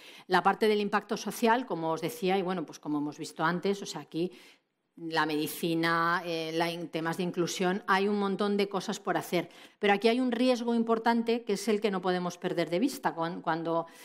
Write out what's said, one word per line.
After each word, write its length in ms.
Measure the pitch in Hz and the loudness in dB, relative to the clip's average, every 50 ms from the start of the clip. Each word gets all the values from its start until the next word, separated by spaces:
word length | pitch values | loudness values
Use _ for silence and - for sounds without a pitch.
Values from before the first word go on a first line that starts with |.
| - - - - - - | -20 -20 -20 -18 -2 2
La 120 | 185 180 | 2 4
parte 280 | 175 196 196 190 226 214 | 4 4 4 4 4 4
del 120 | 214 208 | 4 4
impacto 360 | 208 202 220 208 - - - | 2 0 0 -2 -2 -2 -6
social, 500 | 180 - - - - 240 226 226 254 262 | -6 -4 -6 -2 2 4 4 4 4 2
como 240 | 262 190 165 165 160 | -2 -4 -2 -2 -2
os 100 | 160 156 | -2 -2
decía, 380 | 165 160 160 - 196 185 185 196 | -2 -4 -4 -2 0 2 2 2
y 40 | 185 | 0
bueno, 220 | 180 190 185 151 | 0 -2 -4 -6
pues 140 | - 151 - | -8 -10 -10
como 200 | - 156 151 147 | -6 -4 -2 -2
hemos 200 | 147 151 139 - | -2 -4 -6 -8
visto 240 | 156 143 - - 165 | -12 -10 -4 -2 0
antes, 380 | 160 175 175 170 196 202 196 196 | 0 0 0 0 -2 -2 -2 -4
o 40 | |
sea, 160 | - - 160 147 | -8 -10 -10 -10
aquí 280 | - - 160 175 180 - - - - - _ _ _ _ _ _ _ _ | -8 -4 -4 -4 -4 -4 -10 -20 -20 -20 _ _ _ _ _ _ _ _
la 320 | - 165 165 160 160 156 | -12 -8 -2 0 2 2
medicina, 960 | 156 151 147 156 151 - - - 170 165 165 165 170 170 170 165 170 170 185 170 | 2 0 0 -2 -4 -4 -4 -2 -2 0 2 2 2 2 2 2 2 0 0 -2
eh, 280 | 175 165 165 160 160 160 | -4 -6 -6 -6 -4 -2
la 160 | 165 170 170 | -2 -2 -2
in-, 200 | 170 175 170 156 | -2 -6 -8 -8
temas 260 | - 165 165 165 165 | -6 -4 -4 -4 -2
de 80 | 165 185 | -2 -4
inclusión, 580 | 175 170 180 175 165 - - 190 180 185 208 - - | -2 -2 -2 -2 -2 -2 0 0 0 0 0 0 0
hay 180 | 196 190 196 | 2 2 2
un 140 | 202 208 208 | 2 0 0
montón 360 | 202 196 196 185 208 202 202 | 0 0 0 0 0 0 0
de 120 | 202 202 202 | 0 0 0
cosas 320 | - 190 - - 196 - | -2 -4 -4 -6 -8 -6
por 160 | - 202 170 | -4 -2 -2
hacer. 340 | 160 151 - - 170 165 170 - - - - _ _ | -2 -2 -2 -2 -2 -2 -4 -8 -20 -20 -20 _ _
Pero 140 | - 202 202 | 2 2 4
aquí 120 | 202 208 | 4 4
hay 140 | 226 233 247 | 4 4 4
un 100 | 262 254 | 2 0
riesgo 460 | 233 233 254 254 247 226 233 233 233 | 0 2 2 2 2 2 0 0 0
importante 640 | 233 226 226 226 226 226 233 233 233 226 233 226 240 233 | 2 2 2 2 2 2 2 2 2 2 0 0 -2 0
que 120 | - 202 | -2 -4
es 120 | 196 - | -2 0
el 140 | 233 214 208 | 0 0 2
que 100 | 214 214 | 2 0
no 100 | 190 185 | 0 0
podemos 380 | 180 185 180 180 180 175 - - | 0 0 0 0 0 -4 -4 -4
perder 320 | - 180 175 - 170 160 | -4 -2 0 0 0 0
de 80 | - 185 | 0 0
vista 340 | 233 285 - - - 170 - | 0 0 0 -2 -2 -2 -2
cuan-, 300 | 165 165 170 185 185 - | -2 -2 -4 -4 -4 -2
cuando, 460 | 175 160 165 165 165 165 165 165 165 - - - | -2 -2 0 0 0 0 0 -2 -4 -8 -20 -20